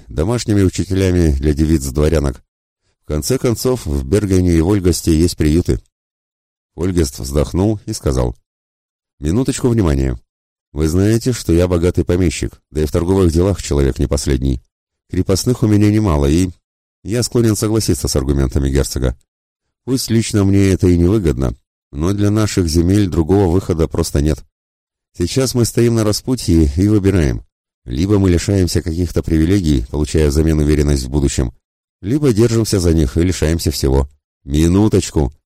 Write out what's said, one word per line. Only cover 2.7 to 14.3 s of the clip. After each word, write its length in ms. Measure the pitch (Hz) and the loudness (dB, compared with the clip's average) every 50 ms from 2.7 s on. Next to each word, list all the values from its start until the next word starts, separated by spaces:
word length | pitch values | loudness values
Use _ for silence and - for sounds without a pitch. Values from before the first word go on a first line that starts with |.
| _ _ _ _ _ _ | _ _ _ _ _ _
В 40 | _ | _
конце 340 | - 76 76 73 - 127 131 | -8 -6 -4 -2 -2 -2 -2
концов, 480 | - 123 113 - - 127 127 120 - 76 | -2 -2 -2 -2 -2 -2 -2 -2 -4 -4
в 180 | 71 71 65 | -4 -4 -2
Бергене 480 | 67 80 107 104 95 95 92 90 90 85 | -2 0 0 0 2 2 2 2 4 2
и 80 | 82 | 2
Вольгасте 580 | 78 87 107 101 87 90 85 - - 85 82 78 | 2 2 0 0 2 0 0 0 0 0 2 4
есть 180 | 85 87 - - | 2 2 0 0
приюты. 440 | 78 76 76 85 - - 65 58 - _ _ _ _ _ _ _ _ _ _ _ _ _ _ _ _ _ _ | 0 0 2 2 0 0 -2 -4 -6 _ _ _ _ _ _ _ _ _ _ _ _ _ _ _ _ _ _
Вольгаст 420 | - 80 95 90 85 82 69 - - | -6 -6 -2 0 0 -2 -2 -4 -8
вздохнул 600 | 57 65 69 73 69 - - 85 95 110 110 104 - - | -10 -4 -2 -2 -2 -2 -2 -2 0 0 -2 -4 -6 -10
и 60 | 110 | -12
сказал: 420 | - - 85 67 64 62 62 58 - _ _ _ _ _ _ _ _ _ _ _ _ _ _ _ _ | -6 -4 -4 -2 -2 -2 -4 -6 -10 _ _ _ _ _ _ _ _ _ _ _ _ _ _ _ _
«Минуточку 500 | - 73 87 117 135 139 127 - - 127 | -6 -2 -2 0 -2 -2 -4 -2 -2 0
внимания. 500 | 117 117 98 80 69 67 65 67 62 60 - _ _ _ _ _ _ _ _ _ | 0 2 2 2 0 0 0 -2 -4 -6 -10 _ _ _ _ _ _ _ _ _
Вы 160 | - 73 78 78 | -6 -4 -2 -2
знаете, 460 | 80 92 98 107 113 117 - 131 120 | 0 0 2 2 2 0 0 -2 -4
что 180 | - - - | -4 -2 0
я 160 | 85 85 90 90 | 2 2 2 2
богатый 380 | 90 87 82 90 - - 82 | 0 0 0 0 0 0 -2
помещик, 560 | - 87 90 92 80 - - - - - - _ _ | 0 0 0 0 -2 -2 -4 -6 -10 -10 -14 _ _
да 140 | - 73 76 | -6 -4 -4
и 20 | |
в 60 | 71 | -2
торговых 400 | - 87 85 87 95 98 95 85 | -2 -2 -2 0 2 2 2 4
делах 300 | 73 85 90 101 95 - | 4 2 2 2 0 -2
человек 360 | - - 71 71 69 67 62 - | -4 -2 -2 0 0 0 0 -2
не 100 | 71 64 | -2 -2
последний. 540 | 69 71 - 73 | -2 -4 -2 -4